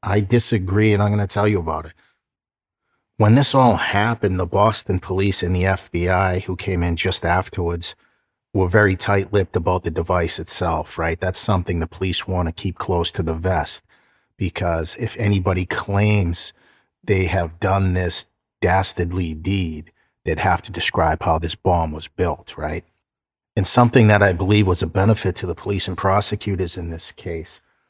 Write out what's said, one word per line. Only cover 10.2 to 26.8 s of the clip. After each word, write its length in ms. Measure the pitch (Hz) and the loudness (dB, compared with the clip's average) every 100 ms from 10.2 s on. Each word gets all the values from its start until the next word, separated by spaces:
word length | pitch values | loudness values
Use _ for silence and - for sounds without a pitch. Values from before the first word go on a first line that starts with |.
| 82 - | -2 -6
itself, 600 | 82 - 85 80 - - | -8 -4 -2 -4 -6 -6
right? 200 | 82 85 | -4 -4
That's 200 | 92 - | -4 -4
something 400 | - 95 87 85 | -2 0 0 -4
the 80 | 80 | -4
police 420 | - 95 - - | -4 -4 -4 -2
wanna 240 | 90 85 | -2 -2
keep 240 | - 95 - | -4 -8 -6
close 340 | - 87 85 | -2 0 0
to 100 | - | -2
the 100 | 82 | -4
vest, 540 | 82 90 87 69 - - _ _ _ _ _ | -2 0 -2 -2 -8 -12 _ _ _ _ _
because 580 | - - 90 82 78 - | -6 -2 -2 -2 -4 -6
if 200 | 120 - | -8 -2
anybody 460 | 104 98 92 92 | 0 2 2 0
claims 880 | 90 - - 98 104 104 87 85 - - _ _ _ _ | -2 -6 -2 2 2 2 0 -2 -8 -12 _ _ _ _
they 220 | - 95 87 | -2 0 0
have 340 | 92 85 85 | -2 -4 -4
done 320 | 98 98 95 | 0 2 2
this 340 | 90 90 - - _ _ _ | 0 -2 -4 -10 _ _ _
dastardly 760 | 87 95 92 - 92 92 85 | 0 2 0 -4 -4 -2 -4
deed, 580 | 78 90 98 85 78 - _ _ _ | -4 -2 -2 -2 -6 -14 _ _ _
they'd 160 | - 78 | -6 0
have 200 | 95 87 | 0 0
to 100 | - | -2
describe 500 | 87 - - 80 78 | -6 -2 0 0 0
how 160 | - 82 | 0 0
this 160 | 82 | -2
bomb 380 | - 95 87 80 | -2 0 0 0
was 160 | 76 - | -6 -12
built, 500 | - 87 73 - - | -4 -4 -4 -10 -10
right? 260 | 76 80 - _ _ _ _ _ _ 101 | -8 -8 -12 _ _ _ _ _ _ -4
And 100 | 95 | 0
something 420 | - 120 123 107 | 4 6 6 6
that 140 | 104 | 6
I 100 | 101 | 4
believe 340 | 87 95 104 98 | 2 2 4 4
was 160 | 90 | 2
a 40 | 82 | 0
benefit 480 | 98 101 110 95 - | 2 2 2 0 -4
to 100 | 90 | -6
the 80 | |
police 320 | 87 104 98 - | -6 -4 -4 -4
and 100 | 87 | -2
prosecutors 800 | 95 98 - 104 104 90 87 | 0 0 0 -4 -4 -4 -4
in 140 | 87 | -6